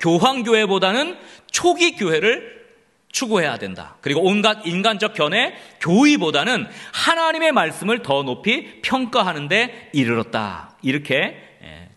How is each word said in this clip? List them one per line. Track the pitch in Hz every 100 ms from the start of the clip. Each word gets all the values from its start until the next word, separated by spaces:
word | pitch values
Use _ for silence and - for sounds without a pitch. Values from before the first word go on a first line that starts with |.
교황교회보다는 | 170 170 233 262 226 220 214 190 185 226 311 359 - - -
초기 | - 349 349 349 -
교회를 | 190 160 196 254 - - - _ _ _ _
추구해야 | - 247 214 151 117
된다. | 101 90 76 -
그리고 | - 147
온갖 | 185 208 214 214 165
인간적 | 175 208 208 214
견해, | 208 151 196 285 - - -
교의보다는 | - 185 294 294 165 147 175 240 123 - -
하나님의 | - - 330 330 320 320
말씀을 | 254 165 143 180 233
더 | - 139
높이 | 139 123 208 254 - -
평가하는 | - 262 247 247 190 160 147
데 | 196 247 - -
이르렀다. | 143 117 117 110 113 107 87 76 -
이렇게, | 131 143 147 135 196 - - -
예, | 78 78 87